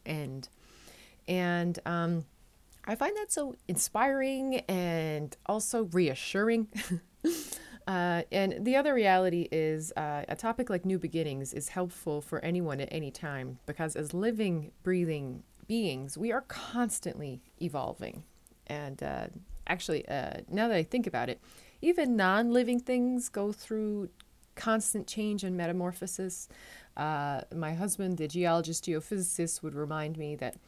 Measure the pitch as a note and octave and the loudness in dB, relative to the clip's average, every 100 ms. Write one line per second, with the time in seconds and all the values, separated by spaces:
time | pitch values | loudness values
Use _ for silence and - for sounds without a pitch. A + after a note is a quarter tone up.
0 | - D#3 C#3 C3+ B2+ _ - - - - | -6 -4 -4 -8 -12 _ -20 -20 -20 -20
1 | - - - F3+ F3+ F3 F3 E3+ - E3+ | -20 -12 -2 0 2 2 2 0 0 0
2 | E3+ E3+ D3+ - - _ - - - G#3+ | 2 0 -2 -12 -20 _ -20 -12 -4 0
3 | D4 G#4 G#4 - C#4+ B3 - F3+ - G#3+ | 0 0 -2 -2 -2 -4 -4 -2 0 2
4 | C4 C4+ C4 C4+ C4+ C4 - F#3 F3 E3 | 4 4 2 0 0 0 0 0 2 0
5 | D#3+ D3+ D3 - - G#3+ - A#3+ G#3 F3 | 0 -2 -4 -6 -4 -2 0 0 2 4
6 | E3 C3 - G3 A3 A#3 A3 G#3+ - F3 | 4 2 -2 2 4 4 2 -4 -2 -4
7 | - - D#4+ E4 - - - - - F#3 | -4 -4 -2 0 -4 -8 -10 -10 0 2
8 | F3 E3+ - G3 G3 - A3 C4+ D4 C4 | 2 2 2 2 2 2 4 4 4 4
9 | G3+ F#3 F#3 E3+ E3+ D#3+ D#3 D#3 D#3+ - | 6 6 6 4 2 2 2 0 -2 -4
10 | D3+ D3 - - A3+ A#3 B3 F#3 F#3 F#3 | -2 -2 -4 -2 -2 0 0 0 2 0
11 | D#3+ E3 D#3 C3+ C3+ - D3 - F3+ - | 0 0 0 -2 -4 -6 -6 -2 -4 -4
12 | - D3 D3 D#3+ E3 F3+ E3 C#3 C#3 D#3+ | -4 -4 -2 -4 0 0 0 -2 -4 -4
13 | D3 - D#3 C#3 C3 C3 - D3 D#3+ D3+ | -6 -6 -6 -6 -6 -10 -8 -4 -2 -2
14 | D3+ F3 A3 A3 G#3+ E3 D3+ - F3+ F#3 | -4 0 0 2 2 0 -2 -6 0 2
15 | E3+ D#3 C#3 B2 - - - A3+ G3 C3 | 2 -2 -4 -8 -14 -16 -4 -2 0 -2
16 | C3+ D#3 A3+ A#3 - - - A#3+ A#3+ - | -6 -4 -2 -2 -4 -10 -4 0 0 0
17 | F3+ - D3 B2+ - - E3+ C#3+ - - | -6 -6 -6 -8 -12 -6 -4 -2 -4 -6
18 | - - - - - - - D3 C#3+ C#3 | -8 -10 -16 -20 -20 -18 -10 -8 -6 -6
19 | C#3+ - - - - - - F3+ - D#3 | -6 -4 -6 -10 -12 -8 -4 -2 0 -2
20 | - C#3+ B2+ - - G3 A#3 G3+ D#3+ B3+ | -2 -4 -4 -6 -4 0 2 2 2 0
21 | A3 A#2+ A#2+ A#2+ - - - - D#4+ F4 | 0 0 -2 -4 -10 -20 -20 -2 2 4
22 | C#4 A3+ F#3 G3+ A#3 A#3+ A#3 B3 B3 B3+ | 4 6 6 6 6 6 6 2 2 2
23 | B3 B3 A#3+ G#3 G3+ G#3 - A3 G#3+ G#3 | 4 2 -2 -2 -2 -2 -4 -2 0 -2
24 | F#3 - - - - - - A3 G#3+ G#3 | -4 -10 -20 -20 -20 -6 0 2 2 -2
25 | - A3 G#3+ G#3 F#3+ F3+ E3+ F3+ F3+ F3+ | -2 -2 0 0 0 0 0 0 0 -2
26 | F#3+ - F#3 F3+ - - - - - - | -6 -4 -4 -6 -12 -16 -20 -20 -12 -4
27 | D3+ D3+ C#3+ C#3 - E3 D#3 E3 G3+ G3 | -2 0 0 -2 -4 -4 -2 0 0 0
28 | F#3 F3 D3+ E3 F3 E3 D#3+ E3 - D#3+ | 0 0 -2 2 4 4 2 -2 0 -2
29 | D#3+ G3+ F3+ - E3 - D#3 C#3+ D3 D#3 | -2 -2 -2 0 -2 -2 -6 -4 -4 -2
30 | D3+ D#3+ D3 D3+ B2+ - | -2 -4 -6 -4 -6 -8